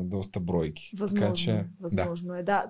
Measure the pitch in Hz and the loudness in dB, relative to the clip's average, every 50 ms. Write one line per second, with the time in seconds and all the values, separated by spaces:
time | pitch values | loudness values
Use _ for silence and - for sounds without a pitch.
0 | 90 90 101 98 95 98 - 101 90 170 180 170 160 156 156 - - - - 185 | -2 -2 -2 -2 -4 -2 -4 -4 0 2 2 2 2 2 -2 -8 -12 -12 -6 -4
1 | 208 196 202 202 202 - - 175 175 175 110 104 - - - - 180 170 196 190 | -2 0 2 2 4 4 2 2 2 2 2 2 0 -2 -8 -8 -4 0 2 2
2 | 180 175 170 170 175 175 180 175 175 190 202 190 - - | 2 0 -2 -4 -4 -6 -6 -2 0 2 2 2 2 4